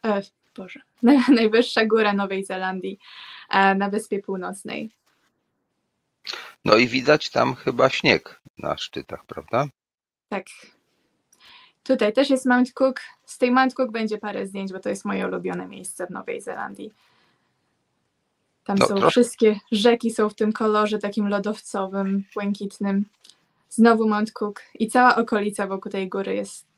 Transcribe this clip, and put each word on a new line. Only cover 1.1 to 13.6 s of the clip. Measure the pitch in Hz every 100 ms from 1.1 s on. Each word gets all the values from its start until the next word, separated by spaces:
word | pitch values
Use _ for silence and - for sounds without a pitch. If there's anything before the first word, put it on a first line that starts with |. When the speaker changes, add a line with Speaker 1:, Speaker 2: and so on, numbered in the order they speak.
| 277 247
Speaker 1:
najwyższa | 233 220 220 233 - 220
góra | 220 208
Nowej | 202 196 190
Zelandii, | 196 185 185 185 190 196 - - - - -
e, | 196 196
na | 196 202
Wyspie | 202 - 196
Północnej. | 196 190 180 196 208 - 220 _ _ _ _ _ _ _ _ _ _ _ _ _ - - - -
Speaker 2:
No | - 107
i | 123
widać | 127 131 151 -
tam | 123 123
chyba | 127 - 123 127
śnieg | - 143 87 - - - -
na | 73 73
szczytach, | - - - - _
prawda? | - 73 117 143 _ _ _ _ _ _
Speaker 1:
Tak. | 196 - - - _ _ _ _ _ _ _ - - _ _
Tutaj | - 262 208
też | 214 277
jest | 262 262
Mount | 247 247
Cook. | - 269 262 - _ _
Z | -
tej | 254
Mount | 254